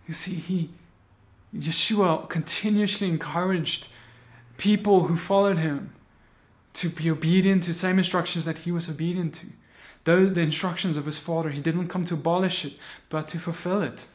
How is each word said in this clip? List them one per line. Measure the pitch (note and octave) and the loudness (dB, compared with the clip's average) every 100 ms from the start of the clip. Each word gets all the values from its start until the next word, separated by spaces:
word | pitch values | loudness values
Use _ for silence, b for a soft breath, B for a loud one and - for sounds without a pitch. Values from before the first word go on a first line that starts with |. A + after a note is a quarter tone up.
| - | -10
You | |
see, | D#3+ F#3+ | -8 -6
he, | E3+ - F#3 D#3+ - - _ _ _ _ _ _ - | -8 -2 -2 -2 -8 -20 _ _ _ _ _ _ -6
Yeshua | D3 E3 - G#3 F#3 D#3+ - | -2 0 2 4 4 4 0
continuously | E3 - - G#3+ G#3 G3+ - G3 | -6 -2 -2 2 2 2 0 -2
encouraged | D#3+ D3 D#3+ F#3 F#3 - - - B B B B B B - | -2 -2 -2 0 0 -2 -6 -10 B B B B B B -2
people | G3+ G#3 G#3 F#3+ | 2 4 6 6
who | D3+ E3 | 6 0
followed | - G3 G3+ F3+ | 2 4 4 2
him | D#3+ C#3+ - - _ b b b b _ _ | 0 -4 -8 -16 _ b b b b _ _
to | - E3 | -6 -6
be | - D#3+ | -2 -2
obedient | D3+ D#3+ F#3 F#3+ F#3+ | 0 4 4 6 2
to | F3 | 0
the | |
same | E3 F#3 F#3 | -2 2 2
instructions | F3+ F3+ E3+ E3+ | 2 0 -2 -4
that | D#3 D#3 | -4 -6
he | E3+ | -4
was | F3 E3 | -4 -4
obedient | D3+ E3 F3+ E3 | -4 -4 -2 -4
to. | - - - B B B B | -6 -18 -20 B B B B
Though | - F3+ F#3+ | 2 4 4
the | F3 | 4
instructions | D#3 D3+ F#3 E3+ F#3 D3 | 0 0 -4 -2 -2 -2
of | D3 | -4
his | D3+ | -8
father, | - E3 D#3+ | -4 -2 -2
he | C#3+ | -2
didn't | D3+ E3 F3+ | -2 -2 -2
come | F#3 F3 | -4 -2
to | |
abolish | E3 E3 F3 F#3+ - | -2 0 2 2 -2
it, | C#3+ - B B _ | -6 -12 B B _
but | D#3 D#3 | -6 -4
to | E3 | -6
fulfill | E3+ E3+ F3 G#3 | -6 -6 -2 -2
it. | C#3+ - - | -2 -6 -18